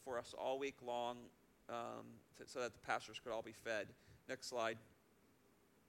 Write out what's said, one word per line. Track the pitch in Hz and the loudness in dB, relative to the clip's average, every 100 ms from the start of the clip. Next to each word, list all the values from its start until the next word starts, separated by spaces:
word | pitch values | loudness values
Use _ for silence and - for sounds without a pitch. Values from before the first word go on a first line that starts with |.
for | - 120 | -2 0
us | 120 - | 0 0
all | 120 135 | 4 4
week | 139 135 | 2 0
long, | 123 120 120 120 117 - - - - | 0 2 4 2 -4 -16 -20 -16 -4
um, | 117 117 117 113 117 - - | -2 -2 -4 -6 -12 -16 -14
to, | 120 | -6
so | 135 | 0
that | 120 | 0
the | - - | 0 2
pastors | 117 - 110 | 2 2 -6
could | - | -2
all | 110 | -2
be | 113 | -2
fed. | - 113 110 98 - - - - | -4 0 0 0 -6 -20 -14 -6
Next | 127 - | -6 -2
slide. | 123 113 113 - - - - - - - - - - | 2 4 2 -4 -20 -20 -20 -20 -20 -20 -20 -20 -20